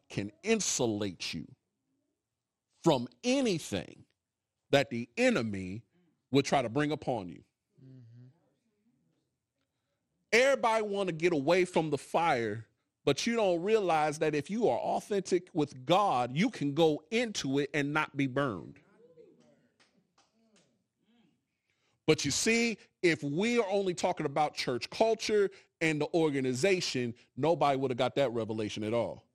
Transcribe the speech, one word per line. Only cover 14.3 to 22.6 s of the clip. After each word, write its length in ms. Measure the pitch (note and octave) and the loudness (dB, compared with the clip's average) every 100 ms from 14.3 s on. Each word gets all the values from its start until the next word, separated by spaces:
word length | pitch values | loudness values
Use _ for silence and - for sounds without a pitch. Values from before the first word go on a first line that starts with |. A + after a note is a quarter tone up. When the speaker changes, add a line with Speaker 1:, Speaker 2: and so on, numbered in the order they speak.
Speaker 1:
if 140 | D3 C#3+ | 0 -2
you 200 | G#3+ F#3+ | 0 2
are 100 | A#2 | 2
authentic 680 | - - - G3+ - F#3 - | -2 -4 -2 -4 0 -2 0
with 320 | E3+ C#3+ C3 | -2 -2 -4
God, 500 | B2+ F3+ G3+ C3 B2 | 2 4 4 2 0
you 140 | C3+ A3+ | 0 0
can 240 | - C#3+ | 0 -2
go 300 | C#3+ D#3+ D3 - | 4 4 2 -2
into 480 | A3+ A#3+ G#3 C#3 C#3 | -2 -2 -4 -2 -2
it 100 | D3 | -2
and 180 | D3+ C#3+ | -2 -2
not 240 | D3+ D3+ C#3 | -2 -2 -2
be 100 | C3+ | -2
burned. 520 | B2+ C#3+ F#2 A#1 - _ _ - - G4+ _ _ _ _ _ _ _ _ _ _ A3+ A3+ G3 _ _ _ _ G3 A#3 _ _ _ _ _ _ _ _ - | -2 -2 -4 -10 -18 _ _ -20 -20 -20 _ _ _ _ _ _ _ _ _ _ _ _ _ _ _ _ _ _ _ _ _ _ _ _ _ _ _ 2
But 180 | D#3 | 2
you 60 | D3 | 2
see, 480 | - A3 A#3 | 0 2 2